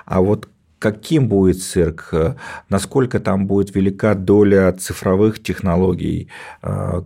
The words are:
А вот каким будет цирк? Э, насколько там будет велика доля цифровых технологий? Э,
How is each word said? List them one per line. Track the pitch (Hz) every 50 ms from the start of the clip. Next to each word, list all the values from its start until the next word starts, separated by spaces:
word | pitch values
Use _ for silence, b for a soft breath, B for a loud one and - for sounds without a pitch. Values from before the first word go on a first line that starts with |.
| B
А | - - 92
вот | 92 101 104 110 - - _ _ _ _ _ _
каким | - 110 104 - - - 160 151 131 107
будет | 101 98 95 92 87 92
цирк? | - - - 92 85 78 76 - - -
Э, | 87 80 80 82 B B B B B B B -
насколько | 101 98 - - - 135 127 123 - 101
там | - 107 98 98 98 101
будет | 98 101 98 98 -
велика | 98 98 98 95 - - 107 104
доля | 95 92 92 101 104 104 101 98 98 95 90 90
цифровых | - - - - - - 101 95 95 107 110 107 -
технологий? | - - 90 - - 95 85 90 92 92 90 87 - 78 82 82 85 B B B B B B B
Э, | - 95 98 98 98 95 90 90 90